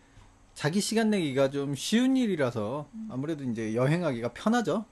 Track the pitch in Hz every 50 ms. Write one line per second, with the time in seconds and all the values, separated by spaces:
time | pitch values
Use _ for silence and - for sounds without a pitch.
0 | _ _ _ - - - - _ - _ _ - - 147 175 208 - - 214 226
1 | 226 214 208 190 160 139 127 139 139 131 143 139 139 143 139 - - - 214 240
2 | 254 262 262 262 240 208 185 151 135 120 113 113 104 107 135 151 143 - - 110
3 | 110 110 120 131 143 160 165 143 135 123 110 113 110 110 110 120 127 143 160 180
4 | 175 147 123 113 120 117 - - - 214 240 240 220 220 170 226 208 -